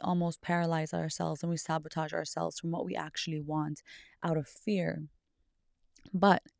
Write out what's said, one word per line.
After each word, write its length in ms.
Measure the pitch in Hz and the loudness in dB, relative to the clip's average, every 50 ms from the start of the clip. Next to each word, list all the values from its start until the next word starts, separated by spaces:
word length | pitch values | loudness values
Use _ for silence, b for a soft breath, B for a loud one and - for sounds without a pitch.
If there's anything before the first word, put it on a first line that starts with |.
| - | 0
almost 380 | 180 180 175 170 170 165 - | 2 2 2 2 0 -2 -4
paralyze 540 | - - 175 175 170 165 165 160 156 156 - | -2 0 2 2 2 2 2 2 0 0 -2
ourselves 480 | 170 160 160 - - 175 160 156 147 - | -2 -2 -2 -2 -2 -2 -2 -2 -2 0
and 80 | 170 | 0
we 60 | 170 | 0
sabotage 560 | 160 - - 160 160 151 156 - 165 160 151 156 | 0 0 0 -2 -2 -2 -4 -4 -2 -2 -2 0
ourselves 460 | 165 160 - - 160 165 - - - | -2 -2 -2 -2 -2 -2 -2 -2 -4
from 120 | - 165 | -4 -2
what 140 | 165 175 - | -2 -2 -2
we 120 | 180 185 | -2 -2
actually 440 | - 156 156 - - - - 160 151 | -4 -4 -6 -6 -6 -4 -4 -4 -4
want 420 | 147 147 151 156 151 151 147 - - B B B B B B B - | -4 -2 0 0 0 0 -2 -6 -10 B B B B B B B -2
out 140 | 170 160 | 0 0
of 120 | 156 143 - | 0 0 -4
fear. 560 | - - - - 208 190 170 156 - 160 156 151 _ _ _ _ _ _ _ _ _ _ _ _ _ _ _ _ _ - - - - | -10 -10 -2 0 0 2 2 0 -2 -4 -6 -10 _ _ _ _ _ _ _ _ _ _ _ _ _ _ _ _ _ -20 -14 -6 0
But 300 | 185 180 202 180 - - - _ _ | 4 6 8 6 6 4 -6 _ _